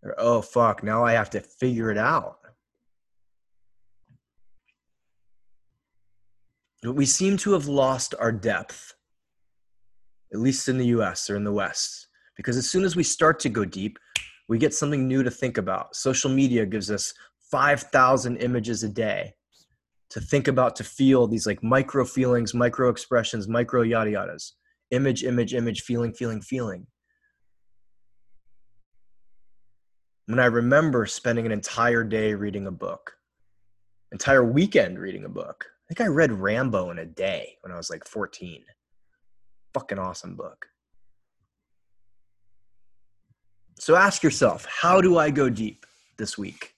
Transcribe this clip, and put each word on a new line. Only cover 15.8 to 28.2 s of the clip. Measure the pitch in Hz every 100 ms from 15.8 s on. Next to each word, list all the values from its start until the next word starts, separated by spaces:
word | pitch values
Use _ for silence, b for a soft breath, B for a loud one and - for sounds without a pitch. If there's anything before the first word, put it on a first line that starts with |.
| - -
Social | 135 123 135
media | 131 135 120 101
gives | 104 98
us | 104 - - b b
five | _ 135 143 143
thousand | - 135 131 131 123 120
images | 123 123 110 107
a | 107
day | 104 110 98 87 _ _ b b _ _ _ _
to | -
think | - 143 139
about, | 131 127 -
to |
feel | 107 - 135 131 117
these, | 113 107
like, | 101
micro | 113 135 135 139
feelings, | 127 - 127 123 110 120
micro | 120 - 127
expressions, | 117 - 123 110 113 101
micro | 113 120 127
yada | 113 113 107
yadas. | 104 95 78 - _ _ _ _
Image, | 127 135 127
image, | 123 123 117
image, | 123 117 107
feeling, | - 117 117
feeling, | 113 120 110
feeling. | 98 131 113 92 110 _ _ _ _ _ _ _ _ - - _ _ -